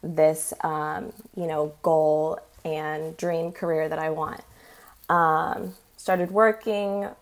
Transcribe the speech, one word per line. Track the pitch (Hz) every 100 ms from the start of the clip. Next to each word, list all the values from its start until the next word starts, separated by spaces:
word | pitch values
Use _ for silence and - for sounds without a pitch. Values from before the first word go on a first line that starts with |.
this, | 160 156 156 160 - -
um, | 165 156 151 170 - - - -
you | 170
know, | 156 151 151
goal | 175 160 156 151 156 - - -
and | 160 156 151 156 160 160
dream | 175 165 170
career | 170 170 160 156
that | 156
I | 160
want." | 160 156 - - - - - - - -
Um, | 170 165 160 165 - 190 185 _ -
started | - 185 180
working | 190 220 220 - 208 202 202 202 -